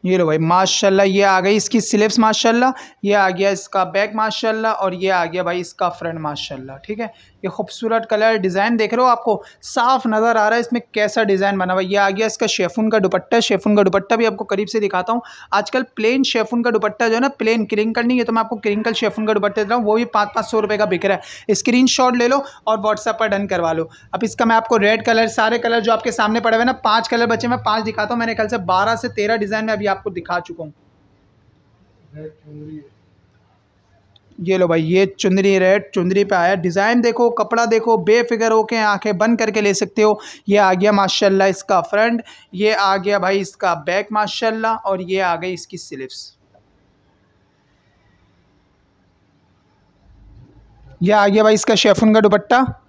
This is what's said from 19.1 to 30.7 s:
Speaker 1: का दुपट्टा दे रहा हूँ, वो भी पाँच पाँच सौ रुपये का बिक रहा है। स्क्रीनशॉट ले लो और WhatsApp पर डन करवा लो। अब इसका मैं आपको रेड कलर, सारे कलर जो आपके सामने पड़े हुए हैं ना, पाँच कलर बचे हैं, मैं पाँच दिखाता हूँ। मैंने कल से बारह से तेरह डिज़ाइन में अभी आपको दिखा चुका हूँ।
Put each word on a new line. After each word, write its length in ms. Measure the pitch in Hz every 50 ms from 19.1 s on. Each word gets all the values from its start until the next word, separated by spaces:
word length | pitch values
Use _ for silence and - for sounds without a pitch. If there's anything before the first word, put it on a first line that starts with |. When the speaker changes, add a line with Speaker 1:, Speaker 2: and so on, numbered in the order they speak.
| - - 220
Speaker 1:
का 60 | 214 214
दुपट्टा 280 | 208 202 202 202 220 214
दे 60 | 196
रहा 80 | 233
हूँ, 80 | 254 214
वो 100 | 208 214
भी 100 | 226 240 233 -
पाँच 180 | 214 208 208 -
पाँच 100 | 233 214
सौ 120 | - - 220
रुपये 180 | 214 196 214
का 80 | 202 214
बिक 180 | 190 185 170 190
रहा 120 | 196 196
है। 380 | 170 - - - - - - 208
स्क्रीनशॉट 600 | - - - 233 247 262 247 - - 254 254 247
ले 100 | 247 240
लो 160 | 240 269 277 277 - - - _
और 100 | 220 220 214
WhatsApp 400 | 196 214 214 208 - 233 220 220
पर 80 | 226 214
डन 160 | 202 196 202
करवा 240 | 190 190 175 170 165 165
लो। 160 | 160 160 160 - - - - -
अब 100 | 185 226
इसका 220 | 220 - - 240
मैं 100 | 220 233
आपको 220 | 226 226 226 240 220
रेड 260 | 202 208 220 226 214
कलर, 220 | 233 233 220 226 220
सारे 280 | 226 - 220 220 233 240
कलर 200 | 240 233 233 233
जो 100 | 208 226 226
आपके 180 | 220 226 240 -
सामने 260 | - 220 208 220 233
पड़े 180 | 220 226 226
हुए 60 | 226 240
हैं 20 |
ना, 140 | 247 262 - -
पाँच 240 | 226 214 233 226
कलर 180 | - - 233 233
बचे 200 | 233 233 214 233
हैं, 80 | 240 247
मैं 80 | 247 -
पाँच 200 | 226 214 226 214
दिखाता 280 | 220 214 214 214 208 240
हूँ। 60 | 233
मैंने 160 | 233 226 226
कल 120 | - 214
से 100 | 208 240 233 180
बारह 300 | 175 185 185 202 220 233
से 120 | - - -
तेरह 260 | - - 202 208 226
डिज़ाइन 280 | 220 208 196 214 214 220
में 80 | 220 220
अभी 120 | 202 208 202 190
आपको 140 | 196 - 208
दिखा 280 | 175 175 170 - 175 175
चुका 220 | 175 - 170 170 160
हूँ। 100 | 151